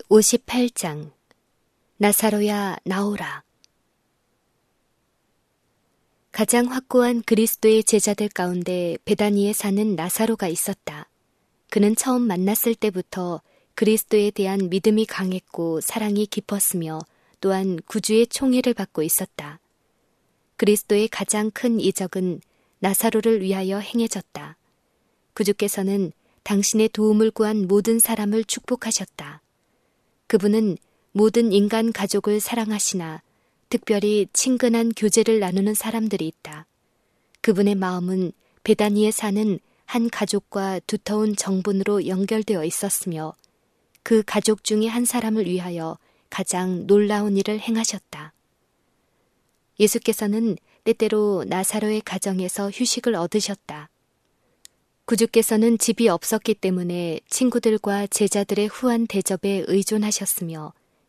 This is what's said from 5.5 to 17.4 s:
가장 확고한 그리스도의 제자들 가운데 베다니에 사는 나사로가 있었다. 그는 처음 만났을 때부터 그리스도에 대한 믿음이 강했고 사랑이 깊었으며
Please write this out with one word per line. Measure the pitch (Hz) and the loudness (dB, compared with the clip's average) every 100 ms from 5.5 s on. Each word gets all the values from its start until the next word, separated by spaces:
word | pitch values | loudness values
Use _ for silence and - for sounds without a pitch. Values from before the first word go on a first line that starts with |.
| _ _ _ _ _ _ _ _ | _ _ _ _ _ _ _ _
가장 | - 214 240 247 | -4 2 2 2
확고한 | 254 - 247 240 240 | -2 0 2 4 2
그리스도의 | - 214 226 - 220 220 | 0 2 2 2 4 4
제자들 | 214 214 208 202 208 | 4 2 2 -2 -4
가운데 | - 180 180 175 180 175 160 - | -4 -4 -2 -4 -4 -4 -4 -2
베다니에 | 214 208 202 202 | 0 2 2 0
사는 | 214 208 196 214 170 | 0 -2 0 0 -2
나사로가 | 170 - 220 220 180 | -4 -2 0 0 -2
있었다. | 165 - 190 - 151 - _ _ _ _ _ - | -4 -4 -6 -10 -14 -18 _ _ _ _ _ -4
그는 | 208 208 226 | 2 2 2
처음 | 269 247 | 0 0
만났을 | 240 180 185 220 240 226 | 0 0 0 0 0 0
때부터 | 214 185 - 190 175 160 _ _ _ | -2 -4 -8 -6 -6 -6 _ _ _
그리스도에 | - 214 220 - 214 208 | 0 2 2 2 2 2
대한 | 202 190 196 185 | 0 -2 0 0
믿음이 | 185 220 214 220 | 2 4 4 2
강했고 | - 185 185 - - 165 160 | -2 -4 -4 -8 -6 -4 -2
사랑이 | - 233 214 202 208 | -4 -4 -2 0 -2
깊었으며 | - - 202 - 180 160 160 160 _ _ _ | -4 -6 -2 -2 -2 -4 -8 -12 _ _ _